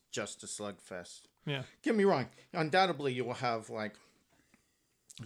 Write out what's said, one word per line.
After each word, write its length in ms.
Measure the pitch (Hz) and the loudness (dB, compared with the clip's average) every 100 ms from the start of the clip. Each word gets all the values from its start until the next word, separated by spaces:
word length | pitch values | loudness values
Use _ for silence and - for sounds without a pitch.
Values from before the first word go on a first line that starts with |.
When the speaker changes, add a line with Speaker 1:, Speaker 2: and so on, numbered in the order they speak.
| _ | _
Speaker 1:
just 320 | - 104 - | -6 -6 -8
a 40 | 101 | -12
slugfest. 760 | - 104 95 - 92 90 - - _ | -8 -8 -8 -12 -12 -12 -16 -20 _
Speaker 2:
Yeah. 200 | 156 139 - - | -6 -6 -6 -6
Speaker 1:
Get 120 | 285 220 | 0 4
me 80 | |
wrong. 240 | 196 151 120 - - | 6 6 2 -8 -8
Undoubtedly, 580 | 175 160 185 190 143 143 | -2 2 4 4 2 0
you 120 | 123 | 0
will 100 | 120 | -2
have, 340 | 117 127 113 110 | -2 0 0 -4
like, 280 | 113 107 - - _ _ _ _ _ _ _ _ _ _ - | -6 -6 -8 -20 _ _ _ _ _ _ _ _ _ _ -18